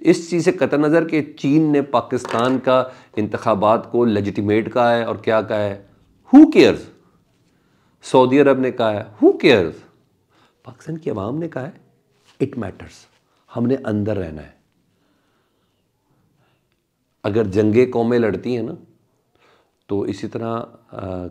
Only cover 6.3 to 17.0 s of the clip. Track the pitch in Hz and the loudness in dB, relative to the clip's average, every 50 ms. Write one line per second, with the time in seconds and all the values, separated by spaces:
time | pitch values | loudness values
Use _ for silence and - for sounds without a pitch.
6.3 | - 285 311 311 - 190 135 104 - - - - - _ _ _ _ _ _ _ | 8 8 8 8 8 6 6 6 4 0 -6 -16 -20 _ _ _ _ _ _ _
7.3 | _ _ _ _ _ _ _ _ _ _ _ _ _ _ - - - 131 127 123 | _ _ _ _ _ _ _ _ _ _ _ _ _ _ -8 2 4 4 6 6
8.3 | 131 143 139 139 135 131 127 127 123 123 117 110 104 101 - - - - 269 381 | 4 4 4 4 4 2 0 -4 -2 -2 -2 -2 -2 -4 -8 -12 -6 2 2 2
9.3 | - - - 156 120 101 85 78 - - - _ _ _ _ _ _ _ _ _ | 2 4 4 4 4 4 4 0 -6 -12 -20 _ _ _ _ _ _ _ _ _
10.3 | _ _ _ _ _ _ _ 123 123 _ - 156 165 160 160 143 117 104 95 110 | _ _ _ _ _ _ _ -20 -20 _ -14 -14 -14 -10 -8 -8 -6 -6 -6 -6
11.3 | 139 160 170 160 - 131 127 165 - - _ _ _ _ _ _ _ _ _ _ | -6 -8 -8 -8 -10 -10 -12 -12 -14 -20 _ _ _ _ _ _ _ _ _ _
12.3 | _ - 143 - - 123 104 95 - - - 80 - - _ _ _ _ _ _ | _ -6 -6 -6 -4 -10 -10 -10 -12 -14 -20 -20 -20 -20 _ _ _ _ _ _
13.3 | _ _ _ _ - 120 120 120 135 127 - 117 107 104 101 107 104 98 90 78 | _ _ _ _ -6 -4 -2 -2 -2 -2 -4 -4 -4 -4 -4 -4 -4 -6 -6 -10
14.3 | 78 76 73 73 _ _ _ _ _ _ _ _ _ _ _ _ _ _ _ _ | -12 -16 -18 -20 _ _ _ _ _ _ _ _ _ _ _ _ _ _ _ _
15.3 | _ _ _ _ _ _ _ _ _ _ _ _ _ _ _ _ _ _ _ _ | _ _ _ _ _ _ _ _ _ _ _ _ _ _ _ _ _ _ _ _
16.3 | _ _ _ _ _ _ _ _ _ _ _ _ _ _ | _ _ _ _ _ _ _ _ _ _ _ _ _ _